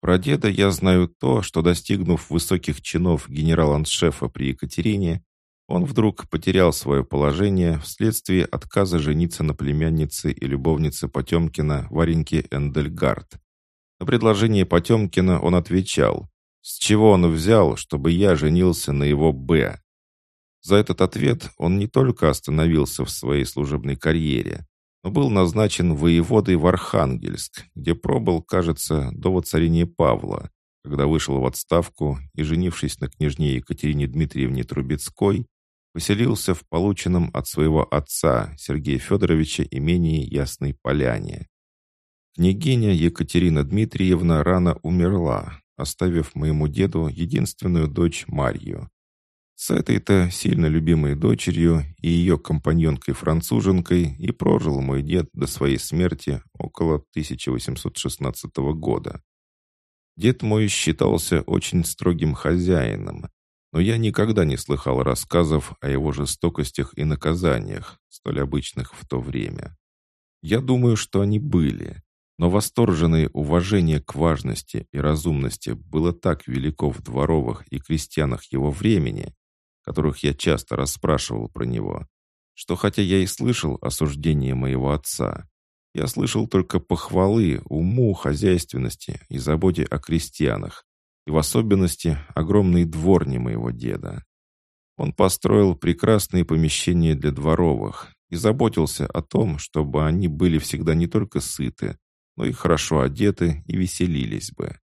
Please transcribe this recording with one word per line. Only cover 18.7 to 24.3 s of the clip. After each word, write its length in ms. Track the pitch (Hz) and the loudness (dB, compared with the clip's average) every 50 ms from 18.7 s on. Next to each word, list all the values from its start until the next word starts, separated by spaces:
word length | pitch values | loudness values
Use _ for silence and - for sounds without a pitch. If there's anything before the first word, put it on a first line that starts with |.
| 82 - - - | 2 0 -2 -2
на 120 | 71 71 71 | 0 0 2
его 300 | 73 73 71 78 82 69 | 2 2 4 2 2 0
Б. 480 | 65 65 65 85 78 60 50 - - _ _ _ _ _ _ _ _ _ _ _ _ _ _ _ _ | 0 0 2 2 2 2 0 -4 -8 _ _ _ _ _ _ _ _ _ _ _ _ _ _ _ _
За 140 | _ - 98 | _ 2 4
этот 260 | 104 107 - 85 - | 4 4 2 0 0
ответ 480 | 92 - - 107 - - 120 - - - - | 0 0 0 0 0 0 0 0 -4 -16 -10
он 220 | _ - 85 92 98 | _ -2 0 0 0
не 80 | 101 | 0
только 420 | 107 - 131 135 127 - - - 78 | 0 2 2 2 2 2 2 2 2
остановился 760 | 71 - - - 71 78 85 85 82 78 71 67 - - 65 | 2 0 -2 -2 0 2 2 4 4 2 2 0 -2 -6 -6
в 40 | - | -6
своей 360 | - - - 64 71 71 67 | -6 -8 -4 -2 0 0 -2
служебной 500 | 67 - 67 73 69 73 71 - 69 69 | -2 -4 -4 -4 -2 -4 -4 -4 -4 -6
карьере, 720 | - - 78 80 80 80 76 | -2 0 0 0 2 0 0